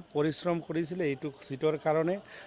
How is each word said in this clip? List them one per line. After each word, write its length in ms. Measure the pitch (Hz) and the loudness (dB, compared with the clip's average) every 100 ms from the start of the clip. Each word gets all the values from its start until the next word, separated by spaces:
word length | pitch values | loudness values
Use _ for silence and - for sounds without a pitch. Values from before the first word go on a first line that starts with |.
| 180 | -2
পরিশ্রম 440 | 147 151 143 180 170 | 0 2 0 0 -2
করেছিল 400 | 156 160 160 180 160 | -2 -2 -2 0 0
এইটুক 240 | 135 151 135 - | 0 -4 -10 -10
সিটর 280 | 135 156 151 160 | 0 2 2 2
কারণে, 280 | 156 160 196 - - | 2 2 0 -6 -18